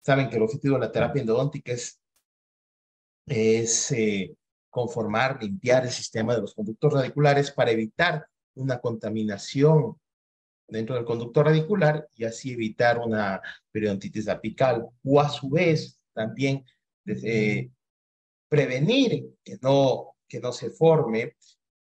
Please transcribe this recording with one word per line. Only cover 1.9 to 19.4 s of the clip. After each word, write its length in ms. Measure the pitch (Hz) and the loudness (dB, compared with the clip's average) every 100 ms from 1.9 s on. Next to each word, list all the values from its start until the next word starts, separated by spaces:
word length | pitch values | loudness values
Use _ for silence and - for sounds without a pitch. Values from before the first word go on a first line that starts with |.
| - _ _ _ _ _ _ _ _ _ _ _ _ - | -16 _ _ _ _ _ _ _ _ _ _ _ _ -6
es, 640 | 117 110 113 113 - - | 0 4 4 2 -2 -2
eh, 420 | 127 110 101 90 - _ _ _ | 0 0 0 -4 -10 _ _ _
conformar, 720 | - 117 120 107 107 131 127 | -6 -4 -4 -2 0 0 -2
limpiar 440 | 107 98 123 127 | -8 -6 2 2
el 60 | 123 | 2
sistema 440 | 117 - 117 110 | -6 -8 -4 -2
de 60 | 120 | -2
los 120 | 101 | -4
conductos 400 | - 104 110 147 | -8 -10 0 0
radiculares 600 | 139 127 - 143 139 139 | 2 -2 2 4 4 2
para 180 | - 120 | 0 0
evitar 560 | 113 110 _ 170 156 - _ _ - | 2 -2 _ 0 0 -8 _ _ -8
una 240 | 131 123 | -4 -4
contaminación 1200 | 123 113 107 110 107 101 - 135 147 156 120 - _ _ _ _ _ _ _ | -4 -6 -6 -4 -4 -6 -6 2 6 6 2 -6 _ _ _ _ _ _ _
dentro 300 | 110 110 127 | -8 -6 -6
del 80 | |
conducto 400 | 117 117 120 151 | -4 -4 -2 2
radicular 640 | 151 156 156 202 151 151 - _ | 4 4 2 2 2 2 -6 _
y 80 | |
así 300 | 113 113 135 | -8 -6 -10
evitar 440 | 120 110 110 120 117 | -4 -4 2 2 2
una 420 | 117 107 101 95 - - _ | 0 -2 -2 -4 -8 -18 _
periodontitis 560 | 113 107 95 101 - 104 | -4 -2 -2 -6 -8 -4
apical 600 | 92 110 - 135 117 - _ | -4 -6 0 0 0 -6 _
o 160 | 135 139 | 2 4
a 80 | 147 | 4
su 200 | - 135 | -2 -2
vez 520 | 151 175 156 - _ _ | 0 2 2 -2 _ _
también, 520 | - 110 123 135 135 - _ _ _ - | -8 -8 -2 -2 -2 -6 _ _ _ -10
eh, 640 | 104 107 113 107 104 - _ _ _ _ _ _ _ _ | -8 -2 0 0 -2 -6 _ _ _ _ _ _ _ _
prevenir 880 | 147 131 127 156 254 254 151 - _ | 0 0 0 2 2 2 0 -6 _